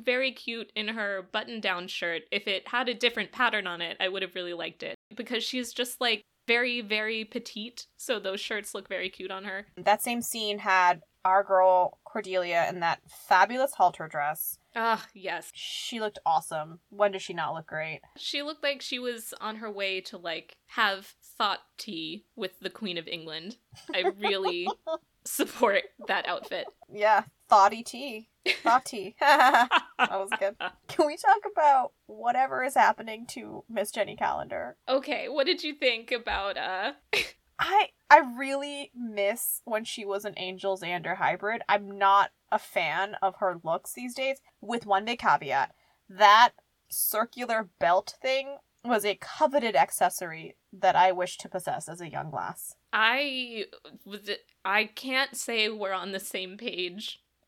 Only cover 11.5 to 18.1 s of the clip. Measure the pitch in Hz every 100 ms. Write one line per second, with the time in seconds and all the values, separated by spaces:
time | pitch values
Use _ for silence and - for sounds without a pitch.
11.5 | 190 185 185 185 - - 220 196 185 175
12.5 | 170 165 180 170 - _ - - 190 202
13.5 | 254 277 - 180 175 160 156 147 160 -
14.5 | - _ 233 226 220 - 196 185 165 -
15.5 | - - - - 233 214 - - 160 -
16.5 | 160 156 170 _ 202 208 190 - 170 147
17.5 | 165 - 156 156 156 _